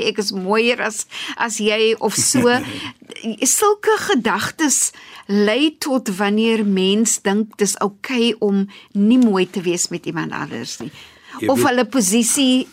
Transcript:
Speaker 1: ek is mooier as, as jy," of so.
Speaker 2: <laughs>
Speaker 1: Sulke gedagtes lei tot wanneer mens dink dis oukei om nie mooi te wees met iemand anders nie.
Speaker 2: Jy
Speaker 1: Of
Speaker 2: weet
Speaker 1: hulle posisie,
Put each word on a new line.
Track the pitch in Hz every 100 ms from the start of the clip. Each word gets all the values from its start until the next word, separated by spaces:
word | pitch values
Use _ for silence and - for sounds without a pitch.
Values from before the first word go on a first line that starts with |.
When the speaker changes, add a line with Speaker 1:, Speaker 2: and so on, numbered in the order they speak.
| 214
Speaker 1:
ek | 208
is | 208
mooier | 196 185 220 233 233
as, | 208 220 - - - -
as | 233 214
jy," | 214 214 220 220
of | 214
so. | - - -
Speaker 2:
<laughs> | 240 247 - - - - - - 226 214
Speaker 1:
Sulke | 262 - 415 415 415 415
gedagtes | - 277 220 185 - - 302 - - - - - -
lei | 202 208 233 311 311
tot | 302 262 - 185
wanneer | 202 214 226 226 208
mens | 190 190 208 220 -
dink | 202 202 214 -
dis | 196 -
oukei | 202 202 - 254 233 220
om | 208 196 196 - -
nie | 202 208 254
mooi | 233 190 185
te | 202
wees | 175 170 -
met | 170 -
iemand | 165 156
anders | - 147 117 123 -
nie. | 127 - - - - 262
Speaker 2:
Jy | -
Speaker 1:
Of | 269
Speaker 2:
weet | 269
Speaker 1:
hulle | 247
posisie, | 247 269 180 233 220 285 262 254 -